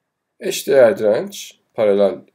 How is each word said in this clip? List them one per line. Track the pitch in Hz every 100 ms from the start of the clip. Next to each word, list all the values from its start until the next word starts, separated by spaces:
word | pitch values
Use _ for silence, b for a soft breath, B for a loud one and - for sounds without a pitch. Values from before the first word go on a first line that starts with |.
| _ _ _ _
Eşdeğer | 202 - - 139 117 101
direnç | 107 117 202 - - - _
paralel | - 107 101 98 90 -